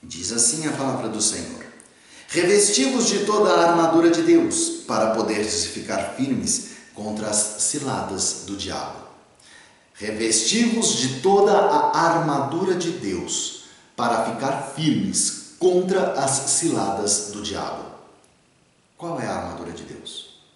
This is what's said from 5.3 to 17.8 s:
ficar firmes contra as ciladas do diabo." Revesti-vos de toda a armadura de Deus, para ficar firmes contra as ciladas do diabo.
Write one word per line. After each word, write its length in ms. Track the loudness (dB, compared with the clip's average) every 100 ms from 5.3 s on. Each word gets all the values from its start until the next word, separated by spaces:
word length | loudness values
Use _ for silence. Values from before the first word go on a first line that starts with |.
| 0 -2 -2 -4
ficar 480 | -6 -6 -4 -4 -4
firmes 540 | -2 -2 -2 -4 -4 -16 -20
contra 340 | -12 -8 -6 -4
as 80 | -2 -2 -2
ciladas 800 | -4 -2 -4 -4 -4 -4 -4 -4 -8
do 80 | -8
diabo." 520 | -8 -8 -8 -12 -18 -20 _ _ -20 -20 -20 _ _
Revesti-vos 1000 | -12 -8 -4 0 0 2 2 2 2 0 0
de 240 | -2 0
toda 320 | 4 6 6
a 460 | 6 4 2 2 2
armadura 800 | 2 2 2 0 -2 -2 0 0
de 160 | -2
Deus, 720 | -4 -4 -4 -4 -6 -6 -10 -18 -20 _
para 300 | -4 0 0
ficar 500 | 0 -2 -2 -4 -6
firmes 720 | -2 0 2 0 0 -2 -4 -14 0
contra 540 | 4 4 2 2 0
as 400 | 0 0 0 0
ciladas 800 | 0 2 0 0 -2 0 -2 -2
do 80 | -8
diabo. 420 | -8 -6 -6 -8